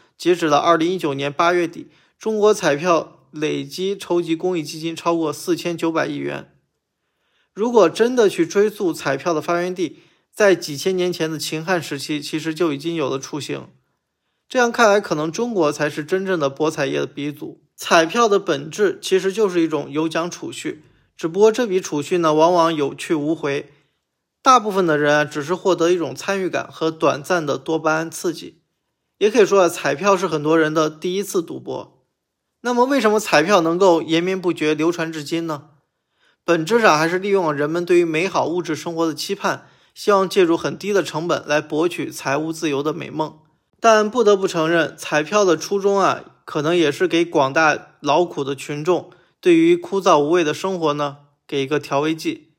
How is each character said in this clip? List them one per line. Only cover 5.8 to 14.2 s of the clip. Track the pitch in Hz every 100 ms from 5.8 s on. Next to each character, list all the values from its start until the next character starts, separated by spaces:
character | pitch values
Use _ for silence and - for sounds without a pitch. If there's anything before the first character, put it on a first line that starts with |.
| 165
百 | 160 143
亿 |
元。 | 143 143 143 - _ _ _ _ _ _ _ _ _ _
如 | 180 240
果 | 233 165
真 | 180 233
的 | 254 202
去 | -
追 | 160 202 208
溯 | 208 180
彩 | 156 147 139
票 | 180
的 | 151
发 | 151 175
源 | 180
地， | 185 160 - _ _ _
在 | - 202
几 | 170 - 139
千 | 190
年 | 185 180
前 | 175 160
的 | 156
秦 | - 160
汉 | 165 175
时 | - 139
期， | 147 147
其 | 147 160
实 | 160
就 | 156 165
已 | 139
经 | 165
有 | 165 135
了 | 135
雏 | - 147
形。 | 127 139 131 _ _ _ _ _